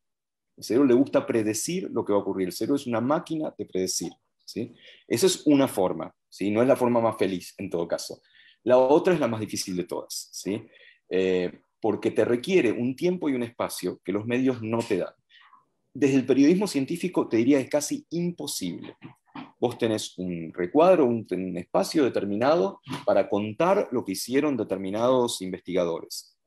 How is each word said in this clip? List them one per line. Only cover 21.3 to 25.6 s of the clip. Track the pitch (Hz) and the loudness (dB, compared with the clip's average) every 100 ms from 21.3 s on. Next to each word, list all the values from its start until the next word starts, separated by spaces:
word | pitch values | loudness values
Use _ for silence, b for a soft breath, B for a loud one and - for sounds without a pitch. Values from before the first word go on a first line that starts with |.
| 90 92 87 | -6 -4 -8
espacio | 87 - 196 - | -4 -2 0 2
determinado | 123 - 98 101 131 170 190 - - B - | 2 0 -2 0 2 2 0 -6 -12 B 0
para | 101 95 | 2 2
contar | 101 107 107 165 196 - | 0 -2 0 2 2 0
lo | 120 | -4
que | 98 | -4
hicieron | 92 - 131 151 123 | -6 -2 0 0 0
determinados | 98 95 95 107 120 127 120 - | -2 -4 -4 0 2 2 2 -2
investigadores. | 92 90 | -8 -8